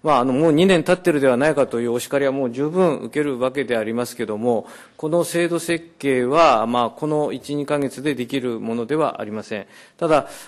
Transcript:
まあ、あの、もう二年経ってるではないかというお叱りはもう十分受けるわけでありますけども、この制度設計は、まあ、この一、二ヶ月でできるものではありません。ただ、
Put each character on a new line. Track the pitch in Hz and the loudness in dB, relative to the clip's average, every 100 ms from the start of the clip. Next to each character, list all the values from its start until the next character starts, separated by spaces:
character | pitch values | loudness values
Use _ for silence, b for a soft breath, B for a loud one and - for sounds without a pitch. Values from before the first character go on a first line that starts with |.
ま | 156 | 4
あ、 | 135 | 4
あ | |
の、 | 127 | 4
も | 127 165 | 4 4
う | |
二 | 151 190 | 4 4
年 | 175 160 | 4 2
経 | |
っ | 175 | 2
て | 180 | 2
る | 151 | 2
で | 135 | 2
は | 123 | 4
な | 151 | 2
い | 143 | 2
か | 127 | 0
と | 117 | 0
い | 120 | -2
う | |
お | 120 | -4
叱 | - 143 | -2 0
り | 139 | 0
は | |
も | 139 131 | 0 -4
う | |
十 | 120 151 | -2 -2
分 | 180 180 139 | 2 2 0
受 | 113 | -4
け | 147 | -4
る | 147 123 | -2 -2
わ | 127 | -2
け | 135 120 | -2 -2
で | 117 | -2
あ | |
り | 107 | -2
ま | 117 120 | -4 -4
す | - | -6
け | 110 | -6
ど | 107 | -2
も、 | 120 113 - B B - | 0 0 -4 B B -8
こ | 156 | -2
の | 170 160 | 0 0
制 | 170 170 | -2 0
度 | 170 | -2
設 | 170 165 165 _ | -2 -4 -6 _
計 | 139 127 | 0 0
は、 | 123 151 160 117 113 | 2 6 6 6 2
ま | 123 117 | 0 -2
あ、 | |
こ | - 151 | -4 -4
の | 151 147 | -2 -2
一、 | 120 131 147 | -6 -8 -6
二 | 143 | -2
ヶ | 147 | -2
月 | 135 - | -2 -4
で | 147 127 | -4 -4
で | 120 | -4
き | 139 | -4
る | 123 113 | -4 -6
も | 110 117 | -6 -6
の | 113 | -4
で | 156 | -2
は | 147 - | -2 -4
あ | 104 | -10
り | |
ま | 107 | -10
せ | - 107 | -8 -10
ん。 | 98 B B _ | -10 B B _
た | 165 | 2
だ、 | 151 - B | 2 0 B